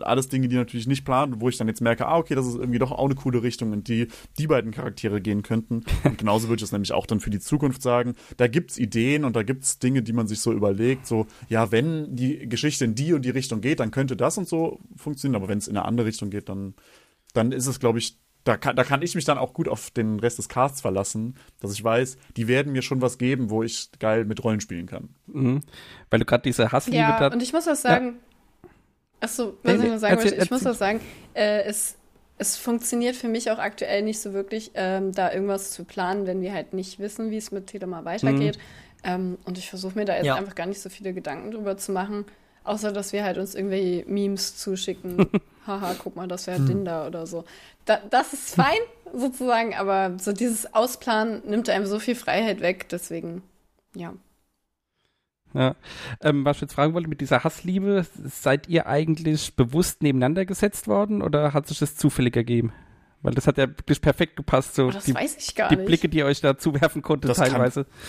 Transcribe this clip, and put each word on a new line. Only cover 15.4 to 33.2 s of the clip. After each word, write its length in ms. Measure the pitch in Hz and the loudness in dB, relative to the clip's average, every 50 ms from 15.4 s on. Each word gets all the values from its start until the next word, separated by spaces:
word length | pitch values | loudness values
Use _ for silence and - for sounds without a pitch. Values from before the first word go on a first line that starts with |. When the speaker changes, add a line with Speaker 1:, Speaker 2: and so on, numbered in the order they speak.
Speaker 1:
aber 80 | 95 95 | 0 -2
wenn's 200 | 101 104 101 - | -2 -4 -2 -2
in 80 | 104 | -2
eine 100 | 101 82 | -2 0
andere 220 | - 113 120 113 110 | 0 0 0 0 0
Richtung 220 | 110 - - 101 | -2 -4 -6 -6
geht, 180 | 95 101 - - | -6 -8 -8 -8
dann, 260 | 98 98 98 95 95 - _ _ - - _ _ _ _ _ _ | -8 -8 -8 -10 -12 -16 _ _ -20 -20 _ _ _ _ _ _
dann 200 | _ 120 113 123 | _ 2 2 2
ist 160 | 135 131 123 135 | 0 0 -2 -2
es, 100 | 123 - | -2 0
glaub 180 | 127 117 113 | 2 2 2
ich, 220 | 117 - - - _ _ _ _ _ | 2 -2 -4 -8 _ _ _ _ _
da 140 | _ 120 113 | _ 0 0
kann, 180 | - - 143 123 | 2 0 0 2
da 100 | 131 123 | 2 4
kann 180 | - 143 135 | 4 2 0
ich 120 | 170 170 - | 0 -2 -2
mich 120 | 175 139 | 0 2
dann 100 | - 143 | 2 2
auch 160 | 127 123 - | 2 0 -4
gut 160 | - - 160 - | -2 -4 -2 -2
auf 220 | 117 - - - | -2 -4 -6 -6
den 280 | - 123 110 110 107 104 | -2 0 0 2 0 2
Rest 200 | 110 120 - - | 0 0 0 -2
des 100 | - - | -8 -4
Casts 320 | - 127 131 143 139 - | 2 2 2 2 0 -2
verlassen, 540 | - 104 95 98 101 - - 110 110 120 135 135 - - _ - | -4 0 0 0 -2 -2 -4 -4 -6 -6 -8 -12 -20 -20 _ -10
dass 140 | - 101 101 | -8 -8 -6
ich 100 | 104 107 | -2 0
weiß, 320 | 113 113 123 131 131 - - - - - - | 2 2 2 2 0 -4 -14 -20 -12 -6 -4
die 100 | 113 110 | 0 2
werden 240 | 123 135 143 143 | 2 2 2 0
mir 80 | 139 131 | -2 -4
schon 220 | 127 - 135 131 | -2 0 0 2
was 160 | 127 123 - - | 2 0 0 0
geben, 320 | 123 127 139 131 127 101 | 0 0 2 0 0 0
wo 120 | 107 110 | 0 0
ich 280 | 113 117 - - - - - _ | -2 -2 -4 -8 -10 -12 -10 _
geil 260 | - 110 110 113 110 | 0 2 2 2 2
mit 180 | 104 110 - | 0 -4 -2
Rollen 180 | - 117 107 104 | 0 0 0 0
spielen 240 | 104 - 92 85 87 | -2 -6 -8 -8 -8
kann. 240 | 90 - - - - - _ _ | -10 -10 -12 -14 -14 -18 _ _
Speaker 3:
Mhm. 340 | - - 135 135 123 131 147 - - - - - - - - - _ | -10 -4 0 2 2 2 0 -4 -8 -18 -20 -20 -20 -20 -20 -4 _
Weil 120 | - 113 | 2 2
du 40 | 117 | 4
grad 220 | - - 120 - | 4 2 2 2
diese 260 | 135 123 - 117 113 | 0 2 2 2 2
Hassliebe 240 | - 139 - 254 240 | 2 0 0 2 2
Speaker 4:
Ja, 220 | 233 226 220 226 226 | 4 4 4 4 4
Speaker 3:
da 60 | 143 139 233 | 2 2 2
Speaker 4:
und 80 | 240 | 0
ich 100 | 254 254 | -2 0
muss 120 | 302 247 - | -2 0 2
auch 80 | 339 | 2
Speaker 3:
Ja. 40 | 294 | 0
Speaker 4:
sagen, 380 | 277 - 247 240 247 254 240 240 - _ _ _ _ _ _ _ _ - - - _ _ _ _ _ _ _ _ _ | 2 4 4 4 4 4 -2 -6 -10 _ _ _ _ _ _ _ _ -20 -20 -20 _ _ _ _ _ _ _ _ _
ach 80 | - 220 | -6 -6
so, 300 | - - 240 202 196 - | -2 -4 -4 -4 -6 -2
was 100 | - - | 2 4
Speaker 3:
Nee, 40 | 190 | 4
Speaker 4:
ich 60 | 214 | 6
Speaker 3:
nee, 60 | 220 233 | 4 2
Speaker 4:
noch 80 | 226 214 | 2 2
sagen 160 | 214 208 208 | 4 4 4
Speaker 3:
erzähl, 140 | 226 220 202 | 6 4 2
Speaker 4:
wollte, 120 | - - 185 | 4 2 2
ich 60 | 180 | 2
muss 100 | 247 - | 2 0
Speaker 3:
erzähl. 100 | 190 254 | 0 0
Speaker 4:
auch 60 | 226 - | 0 2
sagen, 220 | 208 196 220 226 - - - - - - - | 0 0 0 -2 -4 -10 -16 -20 -20 -10 -2
äh, 300 | - 208 208 208 208 196 | 0 2 2 2 2 0
es, 320 | 208 208 - - - - - _ _ _ _ _ _ _ _ | -2 -2 -4 -4 -6 -8 -12 _ _ _ _ _ _ _ _
es 180 | 214 - - | -4 -4 -4
funktioniert 580 | - - 247 233 233 240 - 247 233 240 254 254 | -4 -2 -2 -2 -2 -2 -2 -2 0 0 -2 -2
für 140 | 247 | -2